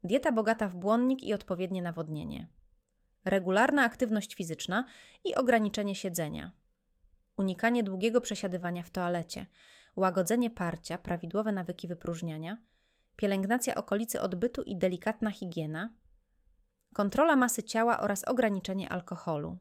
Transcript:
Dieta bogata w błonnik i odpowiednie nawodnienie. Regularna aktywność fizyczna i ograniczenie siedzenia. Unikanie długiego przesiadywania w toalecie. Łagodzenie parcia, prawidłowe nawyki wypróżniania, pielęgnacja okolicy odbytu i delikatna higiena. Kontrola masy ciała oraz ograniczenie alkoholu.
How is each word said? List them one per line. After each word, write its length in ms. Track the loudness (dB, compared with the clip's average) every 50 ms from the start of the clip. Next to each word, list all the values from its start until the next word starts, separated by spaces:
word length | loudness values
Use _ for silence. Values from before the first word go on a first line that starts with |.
| 0
Dieta 280 | 2 2 4 4 4 2
bogata 360 | 4 4 2 2 2 0 -4
w 80 | -2
błonnik 460 | -2 2 2 4 4 4 4 2 0 0
i 120 | -2 -4
odpowiednie 480 | -4 -2 -4 -4 -4 -2 -4 -2 -4 -4
nawodnienie. 680 | -4 -4 -4 -4 -4 -4 -6 -6 -8 -8 -10 -12 -14 _ -20 _ _ _ _ _ _ _ _ _ _ _ _ _
Regularna 600 | 0 2 2 2 4 4 6 6 6 6 4 4
aktywność 500 | 4 4 0 0 2 2 -2 -2 -4 -8
fizyczna 500 | -8 -6 -6 -6 -6 -4 -2 0 -2 -2 -2 -10 -20 -20 -20 -20 -6 _
i 100 | -2 0
ograniczenie 600 | 2 4 6 6 6 4 2 0 -2 -2 -2 -4
siedzenia. 580 | -4 -4 -4 -2 -2 -4 -2 -4 -8 -10 -12 -14 _ _ _ _ _ _ _ _ _ _ _ _ _ _ _ _
Unikanie 460 | -2 0 0 0 2 2 2 4 2 0
długiego 380 | 0 -2 0 0 0 0 -2
przesiadywania 640 | -4 -6 -6 -4 -4 -4 -4 -4 -4 -4 -6 -6 -8
w 80 | -8
toalecie. 560 | _ -4 -2 -2 -2 -2 -4 -6 -10 -12 -12 -14 _ _ -20 -20 -20 -20 -20 _ _
Łagodzenie 540 | 0 0 2 2 2 2 2 2 2 2 0
parcia, 480 | 0 -2 -4 -4 -4 -6 -6 -8 -8 -8
prawidłowe 540 | -4 -4 -4 -4 -4 -2 -2 0 0 0 -2
nawyki 360 | -2 -2 -6 -8 -8 -6 -10
wypróżniania, 720 | -10 -8 -6 -6 -6 -4 -4 -6 -6 -6 -6 -8 -10 -10 _ _ _ _ _ _ _ _ _ _ _
pielęgnacja 580 | -2 0 2 2 2 2 2 2 2 2 0 -2
okolicy 460 | -2 -2 -2 -2 -2 -2 -2 -4 -2
odbytu 420 | -2 -2 -2 0 -2 -2 -2 -4 -6
i 140 | -6 -2
delikatna 540 | 0 0 0 0 0 -4 -4 -2 -2 -2 -4
higiena. 640 | -4 -4 -8 -8 -6 -4 -4 -4 -4 -6 -8 -8 -10 _ _ _ _ _ _ _ _ _ _ _ _ _ _ _ _ _ _ _ 0
Kontrola 420 | 0 0 2 4 4 6 6 8
masy 260 | 6 6 4 2 -2 -4
ciała 380 | -2 0 2 4 4 4 2
oraz 240 | 2 0 0 -2 0
ograniczenie 640 | 0 2 4 4 2 2 0 -2 -4 -4 -4 -4 -4
alkoholu. 680 | -6 -6 -6 -8 -12 -8 -4 -4 -4 -4 -4 -6 -8 -12